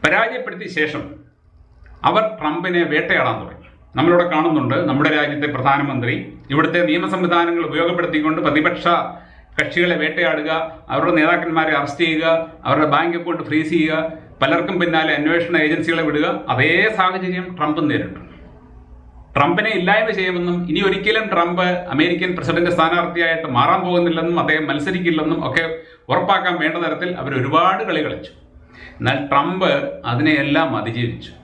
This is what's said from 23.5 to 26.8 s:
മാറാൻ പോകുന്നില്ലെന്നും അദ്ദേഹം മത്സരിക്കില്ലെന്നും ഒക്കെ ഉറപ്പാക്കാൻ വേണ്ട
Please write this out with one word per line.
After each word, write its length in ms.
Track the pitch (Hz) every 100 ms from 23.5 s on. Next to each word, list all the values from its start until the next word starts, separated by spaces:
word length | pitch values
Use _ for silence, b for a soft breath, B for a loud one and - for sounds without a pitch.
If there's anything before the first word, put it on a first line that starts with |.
| 120
മാറാൻ 240 | 147 185 180
പോകുന്നില്ലെന്നും 540 | 175 170 165 165 170
അദ്ദേഹം 220 | 151 156 151
മത്സരിക്കില്ലെന്നും 720 | 143 147 180 170 156 156 147 -
ഒക്കെ 160 | 165 165 - B B -
ഉറപ്പാക്കാൻ 440 | 147 175 190 180 165
വേണ്ട 120 | 156 170